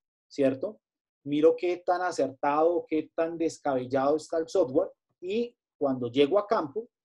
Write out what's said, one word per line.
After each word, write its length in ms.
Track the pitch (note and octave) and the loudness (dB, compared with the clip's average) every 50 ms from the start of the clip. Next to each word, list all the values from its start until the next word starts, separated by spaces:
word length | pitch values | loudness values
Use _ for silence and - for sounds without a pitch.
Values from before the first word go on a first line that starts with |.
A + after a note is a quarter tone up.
| _ _ _ _ _ _ | _ _ _ _ _ _
¿cierto? 520 | - - C#3 C3+ C3+ - - G3 G#3+ - _ _ _ _ _ _ _ _ _ | -2 0 2 2 2 0 -4 -8 -8 -10 _ _ _ _ _ _ _ _ _
Miro 320 | C#3 C#3+ D3 D#3+ D#3+ E3 | -4 0 4 4 4 4
qué 260 | E3 - F3 F3 F3 - | 4 0 -2 -4 -2 -2
tan 160 | - F3+ F3 | -2 0 0
acertado, 840 | F3+ F3+ E3 - C#3+ - - - - C#3+ C#3+ D3+ D#3+ E3+ F3 E3+ E3 - | 0 -2 -2 -2 -2 -2 -2 -4 -2 0 2 4 2 2 2 0 -2 -2
qué 220 | D#3+ D#3 D3+ - _ | -4 -4 -4 -4 _
tan 220 | - E3 E3 E3+ | -4 -4 -4 -2
descabellado 800 | E3 E3 D#3+ D#3 - _ D3 C3+ C3 B2 B2 B2 C3+ C3 C#3+ D3+ | -2 -2 -4 -4 -4 _ -2 -2 -2 -2 -2 -2 0 2 2 0
está 220 | D#3 D3+ - - D#3+ | 0 -2 -4 -4 -4
el 100 | E3 E3 | -4 -2
software 400 | - F#3+ F3 C#3+ C3 D3+ - - - _ _ _ _ _ | 0 0 0 2 0 0 -2 -2 -6 _ _ _ _ _
y 340 | - F3+ G3 A3+ A#3+ A#3+ - _ _ _ _ _ | -8 -4 -4 -2 -4 -4 -8 _ _ _ _ _
cuando 320 | D3 C#3 C3 B2+ B2 A#2+ | -2 -2 -2 -2 -4 -2
llego 280 | A#2 C3+ C#3+ C#3 F3 G#3 | 2 2 2 4 4 2
a 80 | G3+ | 2
campo, 420 | - A#3 G#3 E3+ D3 - G#3 A#3 - _ _ _ | 2 0 0 0 -4 -6 -10 -10 -10 _ _ _